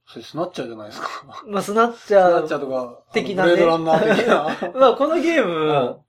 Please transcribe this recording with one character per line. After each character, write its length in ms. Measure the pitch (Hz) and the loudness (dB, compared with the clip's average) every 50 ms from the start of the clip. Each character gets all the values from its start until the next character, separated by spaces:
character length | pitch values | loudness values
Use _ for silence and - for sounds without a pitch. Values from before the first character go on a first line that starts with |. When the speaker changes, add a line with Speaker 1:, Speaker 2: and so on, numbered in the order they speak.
| _ | _
Speaker 1:
そ 120 | - - 127 | -20 -20 -20
れ 60 | 110 | -18
ス 120 | - - | -12 -8
ナ 80 | 147 175 | -8 -8
ッ 60 | 180 | -8
チ 120 | - - 131 | -8 -10 -12
ャ 20 | |
ー 40 | 120 | -12
じ 60 | 113 | -12
ゃ 20 | |
な 80 | 110 107 | -16 -16
い 20 | 104 | -18
で 60 | - | -14
す 60 | - | -12
か。 80 | - - - - - - - - - | -12 -12 -12 -12 -18 -18 -20 -20 -14
Speaker 2:
ま 120 | 214 208 196 | -8 -6 -6
あ、 40 | 175 | -6
ス 120 | 196 208 | -2 0
ナ 140 | 226 233 233 | 0 0 0
ッ 40 | 233 | -2
チ 220 | - - - 208 | -6 -2 2 4
ャ 100 | 196 185 | 6 6
ー 40 | 180 | 6
Speaker 1:
ス 40 | 170 | 4
ナ 80 | 170 | 2
ッ 80 | 156 156 | 0 -2
チ 60 | 160 | -4
ャ 20 | |
ー 40 | 147 | -6
と 80 | 143 131 | -6 -4
か、 360 | 131 127 123 120 - - _ _ - | -6 -6 -6 -8 -12 -20 _ _ -4
Speaker 2:
的 220 | 220 180 - 196 | -4 -4 -4 -2
な 100 | 180 185 | 0 2
ね。 60 | 175 175 | 4 4
Speaker 1:
あ 40 | |
の、 0 | |
ブ 60 | 175 170 | 4 4
レ 40 | |
ー 0 | |
ド 40 | 165 | 4
ラ 60 | 165 | 2
ン 80 | 165 160 | 0 0
ナ 140 | 160 160 160 | 0 2 2
ー 180 | 214 220 202 | 2 2 2
的 560 | 196 453 - 196 160 - - - - 202 175 - | 2 2 2 2 0 0 -2 -6 -6 -8 -6 0
な。 0 | |
Speaker 2:
<laughs> 60 | 262 | 4
ま 80 | 269 247 | 4 4
あ、 80 | 220 | 4
こ 100 | - 269 | 4 0
の 140 | 302 320 349 | 0 0 0
ゲ 200 | 269 339 330 311 | 0 0 0 0
ー 60 | 233 | 0
ム、 60 | 180 170 | 0 -2
Speaker 1:
う 220 | 156 156 151 151 143 123 | -2 0 0 0 0 0
ん。 120 | 120 - - _ | -2 -4 -10 _